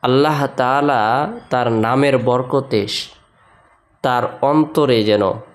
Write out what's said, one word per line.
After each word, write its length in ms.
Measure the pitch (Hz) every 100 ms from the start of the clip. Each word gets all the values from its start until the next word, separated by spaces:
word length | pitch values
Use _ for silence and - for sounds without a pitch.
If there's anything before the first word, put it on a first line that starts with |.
আল্লাহ 440 | 131 131 147 151 139
তাআলা 800 | - 127 135 147 127 107 127 160 233 -
তার 220 | 127 120
নামের 460 | 110 113 131 143 131
বরকতে 680 | 117 123 127 139 127 110 101 - - - _ _ _ _ _ _ _ _
তার 360 | 131 123 120 -
অন্তরে 640 | 135 156 151 156 143 117
যেন 180 | 104 104 98 101 -